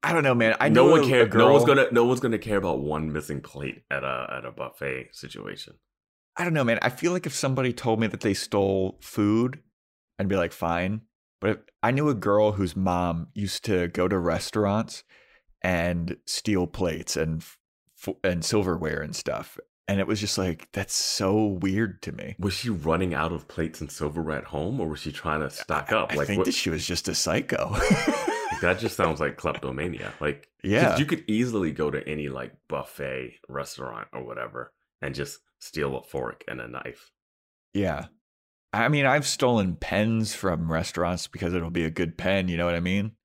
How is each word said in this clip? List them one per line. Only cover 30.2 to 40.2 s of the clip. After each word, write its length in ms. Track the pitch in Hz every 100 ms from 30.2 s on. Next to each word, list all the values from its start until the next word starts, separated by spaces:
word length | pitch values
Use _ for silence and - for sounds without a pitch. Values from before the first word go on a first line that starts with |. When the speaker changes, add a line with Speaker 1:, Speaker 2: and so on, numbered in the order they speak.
| 76 71 _ _
Speaker 2:
'cause 80 | -
Speaker 1:
Yeah. 260 | 107 160 85
Speaker 2:
you 80 | 143
could 180 | 165 -
easily 440 | 107 123 110 87
go 200 | 71 73
to 160 | 69 -
any, 180 | 76 73
like, 260 | 65 62 - _
buffet 680 | 73 69 - 69 65 64 - -
restaurant 600 | 65 71 - 65 55 53
or 100 | 57 62
whatever 480 | 58 60 60 64 _ _ _
and 140 | 69
just 280 | 65 69 - _ _
steal 360 | - 80 71 65
a 60 |
fork 420 | - 71 60 - -
and 120 | 62
a 80 | 60
knife. 440 | 64 - 60 - _ _ _ _ _ _
Speaker 1:
Yeah. 320 | 101 95 71 65 _ _ _ _ _ _
I 140 | 101 117
mean, 180 | 147 135
I've 220 | 143 139
stolen 480 | - 127 117 95 85
pens 580 | - 95 110 113